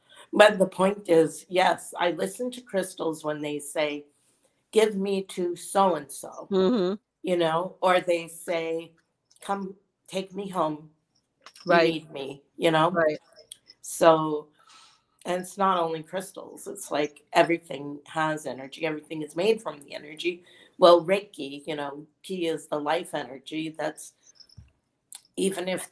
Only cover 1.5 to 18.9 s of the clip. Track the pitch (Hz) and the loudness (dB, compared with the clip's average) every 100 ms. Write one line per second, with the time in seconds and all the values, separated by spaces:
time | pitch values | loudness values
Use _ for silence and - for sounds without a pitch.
1.5 | 180 185 170 - - 175 160 190 - 247 | 2 2 2 -6 -4 -2 -2 -4 -6 -8
2.5 | 247 - 196 180 - 160 156 151 151 147 | -10 -6 -6 -4 -4 -6 -4 -6 -6 -6
3.5 | 147 143 170 151 147 147 _ _ _ _ | -8 -6 -2 -2 -4 -10 _ _ _ _
4.5 | _ _ 214 214 196 196 196 190 - 175 | _ _ 2 2 2 -2 -2 -4 -4 -4
5.5 | 170 - 196 196 156 143 - 151 - - | -4 -2 2 4 2 -4 -14 -16 -14 -2
6.5 | 190 190 240 180 202 _ _ 196 180 165 | 2 4 2 0 -2 _ _ -2 0 2
7.5 | 165 185 - 190 180 175 170 165 - - | 0 -4 0 2 2 2 -2 -2 -10 -6
8.5 | 170 165 165 165 _ _ _ _ _ - | -4 -4 -6 -8 _ _ _ _ _ -6
9.5 | 196 190 196 _ _ - 190 185 185 196 | -6 -6 -12 _ _ -10 -8 -8 -10 -6
10.5 | 180 156 151 156 _ _ _ _ _ - | -2 -2 -4 -14 _ _ _ _ _ -20
11.5 | - 175 170 165 160 160 - 135 139 _ | -8 4 4 4 0 -8 -10 -10 -12 _
12.5 | - 170 160 160 180 156 151 _ _ - | 0 4 6 4 4 2 0 _ _ -20
13.5 | - _ _ - - 170 160 156 151 151 | -20 _ _ -10 4 8 8 4 -2 -6
14.5 | _ _ - - _ _ _ - 180 180 | _ _ -20 -20 _ _ _ -6 -4 -4
15.5 | - 190 180 165 160 156 185 185 - - | -2 0 2 0 -4 -8 -8 -10 -12 -16
16.5 | - - - - 143 151 - _ 175 160 | -16 -14 -12 -6 -2 -2 -6 _ 2 4
17.5 | 170 - 139 143 143 - 160 156 151 147 | 2 -4 -10 -10 -12 -8 -4 -2 -2 -8
18.5 | 123 135 - 160 | -10 -12 -8 -6